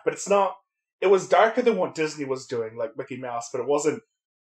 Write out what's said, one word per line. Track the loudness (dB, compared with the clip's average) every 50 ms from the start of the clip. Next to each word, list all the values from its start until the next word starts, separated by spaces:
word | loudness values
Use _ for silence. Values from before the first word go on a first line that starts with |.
| -6
but | -6 -6
it's | -6 -2 0
not, | 2 2 2 0 -4 -10 _ _ _ _ _ _ _ -2
it | 4
was | 4 4 4 4 4
darker | 4 6 6 4 4 2
than | 2 2 2
what | 2 -2 -4 -2
Disney | -2 -4 -4 -2 -6 -4
was | -4 -4 -6 -4
doing, | -6 -4 -4 -4 -6 -6
like | -8 -8 -8 -6
Mickey | -10 -10 -10 -10
Mouse, | -10 -8 -8 -8 -8 -8 -6
but | -6 -6
it | 0 0
wasn't | 0 2 2 0 -2 -2 _ _ _ _ _ _ _ _ _